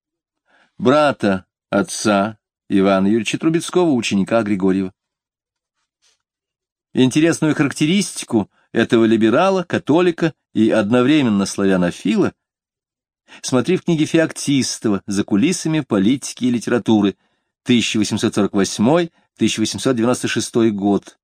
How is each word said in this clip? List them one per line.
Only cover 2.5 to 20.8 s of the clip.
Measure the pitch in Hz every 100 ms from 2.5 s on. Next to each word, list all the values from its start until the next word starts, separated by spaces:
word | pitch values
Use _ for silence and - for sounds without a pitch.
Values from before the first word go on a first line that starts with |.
| _ -
Ивана | 98 98 95 98
Юрьевича | 113 101 143
Трубецкого, | 160 165 - 180 175
ученика | 127 107 98 92 113
Григорьева. | 104 101 95 95 95 - _ _ _ _ _ _ _ _ _ _ _ _ _ _ _ _ _ _ _
Интересную | - 131 151 165 - 156
характеристику — | 139 143 - 156 196 175 - - 113 95 _ _
этого | 113 107 117
либерала, | 110 113 110 127 190 190
католика | 175 107 - 156 180 165 165 - _
и | - 110
одновременно | 110 104 123 123 156 127 101 95
славянофила | - 98 95 87 - - 220 127 - _ _ _ _ _ _ _ _ _ -
смотри | - 127 120 -
в |
книге | - 160 151
Феоктистова | 165 160 - - 139 117 - 117 98 -
«За | 98
кулисами | - 101 139 180 160 156
политики | 139 104 98 135 - - 123
и |
литературы», | 120 - 120 107 107 101 - _ _ _ _
тысяча | - 120 98 110
восемьсот | 101 107 110
сорок | - 98
восьмой, | 101 95 - 110 165 170 _ _ -
тысяча | 110 -
восемьсот | 107 101 131
девяносто | 123 113 123 117
шестой | - - 123 113
год. | 104